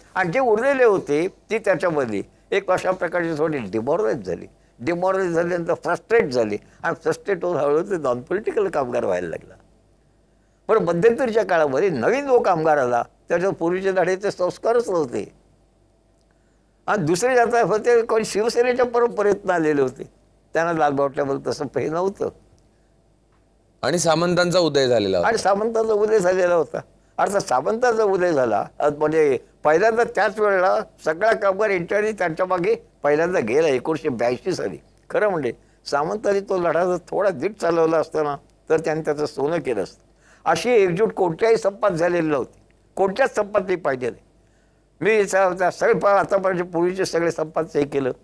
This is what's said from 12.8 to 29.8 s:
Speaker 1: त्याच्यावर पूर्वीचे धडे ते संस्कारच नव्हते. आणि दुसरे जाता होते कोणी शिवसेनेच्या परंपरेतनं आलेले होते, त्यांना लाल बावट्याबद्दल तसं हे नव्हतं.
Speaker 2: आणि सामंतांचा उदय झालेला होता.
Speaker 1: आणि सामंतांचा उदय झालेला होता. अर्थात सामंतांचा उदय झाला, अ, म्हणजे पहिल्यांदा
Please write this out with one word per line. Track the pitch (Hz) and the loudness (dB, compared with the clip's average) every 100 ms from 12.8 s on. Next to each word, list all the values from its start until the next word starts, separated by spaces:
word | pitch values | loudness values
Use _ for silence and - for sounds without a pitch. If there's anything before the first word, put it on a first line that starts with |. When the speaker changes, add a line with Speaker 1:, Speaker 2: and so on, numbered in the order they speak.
| 123 120 117 _ _ | 2 0 -4 _ _
Speaker 1:
त्याच्यावर | 170 185 165 | -2 -2 -2
पूर्वीचे | 165 185 196 | -2 -2 0
धडे | 190 170 190 | 0 0 0
ते | 202 | -4
संस्कारच | - 180 - - 240 233 | -4 -4 -2 0 0 0
नव्हते. | 175 139 117 95 - _ _ _ _ _ _ _ _ _ _ _ _ _ _ - | -2 -2 -4 -8 -16 _ _ _ _ _ _ _ _ _ _ _ _ _ _ -4
आणि | 208 151 | -2 0
दुसरे | 175 240 247 | 0 2 4
जाता | 233 233 | 4 2
होते | 202 208 240 240 | 2 0 2 2
कोणी | 226 226 220 | 2 0 0
शिवसेनेच्या | 190 226 233 247 247 240 | -2 -2 0 0 2 0
परंपरेतनं | 240 240 185 202 202 196 | 2 0 0 0 0 0
आलेले | 175 156 147 | 0 2 2
होते, | 131 123 - _ _ _ _ | 0 -2 -16 _ _ _ _
त्यांना | 156 165 | -2 -2
लाल | 165 147 | 0 0
बावट्याबद्दल | 139 139 131 139 139 139 | 0 -2 -2 -4 -4 -4
तसं | 127 139 | -6 -6
हे | 143 135 | -4 -4
नव्हतं. | 160 190 202 104 - _ _ _ _ _ _ _ _ _ _ _ _ _ _ | -2 -4 -4 -8 -8 _ _ _ _ _ _ _ _ _ _ _ _ _ _
Speaker 2:
आणि | 117 170 | -2 0
सामंतांचा | 165 160 175 175 180 175 | 2 2 2 0 2 2
उदय | 165 143 131 | 2 2 2
झालेला | 117 101 92 | 2 2 0
होता. | 135 | 0
Speaker 1:
आणि | 226 | 0
सामंतांचा | 185 196 220 226 220 | 0 0 0 -2 0
उदय | 208 214 220 | 0 2 2
झालेला | 175 185 180 175 | 2 2 2 2
होता. | 151 - - _ _ - | 0 -6 -12 _ _ -2
अर्थात | 175 196 | -2 0
सामंतांचा | - 127 156 220 247 220 | 0 -2 0 0 0 2
उदय | 214 190 180 | 2 2 2
झाला, | 147 123 104 156 - | 2 2 0 -4 -2
अ, | 147 | -2
म्हणजे | 147 151 160 151 127 - _ | 0 0 2 2 2 -4 _
पहिल्यांदा | 151 160 | 2 4